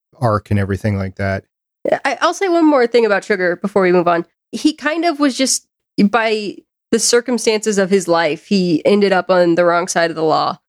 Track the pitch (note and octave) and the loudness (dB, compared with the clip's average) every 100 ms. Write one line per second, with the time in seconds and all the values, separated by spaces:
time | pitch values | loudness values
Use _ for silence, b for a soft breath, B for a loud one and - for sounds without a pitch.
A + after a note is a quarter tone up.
0 | _ - A#2+ G#2 - G#2 G2 F#2+ G#2+ G2 | _ -4 -2 -2 -2 -2 -2 -2 -2 -4
1 | F#2+ - G2 G2 - _ _ _ - - | -6 -6 -6 -6 -8 _ _ _ -4 -4
2 | C#4 - D#4+ F4 G4 E4+ D#4 C#4 A#3+ A#3+ | -4 -2 -2 -2 -2 2 4 4 2 2
3 | A3 F#3+ - G3 F3+ F3 G3 G3+ F3+ F3+ | 2 0 -2 -2 -2 -2 -2 0 2 2
4 | F3 E3+ - _ _ A3+ D4+ D#4 D4 E4 | 2 0 -4 _ _ -4 -4 -4 -4 -2
5 | E4+ D4 D4 A#3+ C4 - - _ _ - | -2 0 -2 0 -2 -4 -8 _ _ 0
6 | G3+ A#3 A3 A3 G3+ - _ _ _ A3+ | 0 2 0 -2 -6 -12 _ _ _ -2
7 | - A#3+ B3 A3+ A#3 G#3+ A3 G3+ F#3 G3 | 2 0 0 -2 0 -2 0 0 2 0
8 | E3+ E3 E3 D#3+ - G3+ F3+ D3+ E3 G#3 | 2 0 0 -4 -2 0 2 0 2 2
9 | G3 F#3 F3 F#3 F3 E3+ F3 E3+ F3+ F3 | 2 0 2 2 2 2 2 0 -2 -2
10 | E3+ D#3+ D#3+ D3 C#3+ - | -2 0 0 0 -2 -6